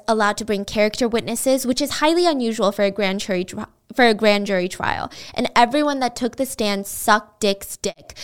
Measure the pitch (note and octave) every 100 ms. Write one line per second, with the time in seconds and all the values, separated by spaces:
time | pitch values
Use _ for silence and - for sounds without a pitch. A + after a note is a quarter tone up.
0 | - A3 G#3 G#3 G#3+ G3+ G3+ A3 G#3+ -
1 | A#3 A3+ - A3+ C4+ C4+ B3 - C#4+ -
2 | D4+ E4+ F4 C#4+ A#3 A3+ G3 G3+ G3+ G3
3 | F#3+ G3 - F#3 F#3 G#3 A3 _ - -
4 | A#3+ G#3 G#3+ G3+ G3+ F#3+ F3+ - - -
5 | - - - - B3 A3+ A#3+ C#4+ D4 C4+
6 | B3 B3 B3 A#3 C4 - G#3 G3+ G3+ -
7 | - G#3+ - - G#3 G3 - - G3+ -
8 | - -